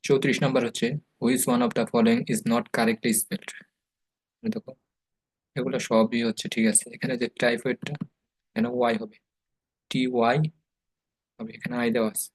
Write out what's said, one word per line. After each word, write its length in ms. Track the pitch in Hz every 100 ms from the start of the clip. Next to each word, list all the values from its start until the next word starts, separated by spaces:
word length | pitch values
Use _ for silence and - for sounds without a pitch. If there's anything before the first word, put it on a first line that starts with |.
| -
চৌত্রিশ 300 | 139 139 123
নম্বর 180 | 143 131 117
হচ্ছে 200 | - 233 151 _ _ 120
which 180 | 127 -
one 80 | 120 123
of 40 | 120
the 60 | 113
following 300 | 120 113 117 -
is 60 | 113 117
not 120 | 117 113 -
correctly 380 | 113 110 117 104
spelled, 300 | - - - - - _ _ _ _ _ _ _ 226
দেখো 180 | 214 - 269 _ _ _ _ _ _ _ -
এগুলো 200 | 127 131 -
সবই 340 | 113 110 117 117
হচ্ছে 180 | 107 - -
ঠিক 100 | 110
আছে, 140 | 101 - -
এখানে 180 | 127 123
যে 60 | 120 _
টাইফয়েডটা 520 | 120 117 127 - - 147 - _ _ _ _
এখানে 180 | - 117 123
ওয়াই 180 | 120 -
হবে, 160 | - _ _ _ _ _ _ _ _
টি 100 | 131 127
ওয়াই 240 | 123 117 139 156 _ _ _ _ _ _ _ _ _
হবে, 140 | 113 110
এখানে 180 | - 123
আই 60 | 117 117
দেওয়া 140 | 110
আছে। 140 | - -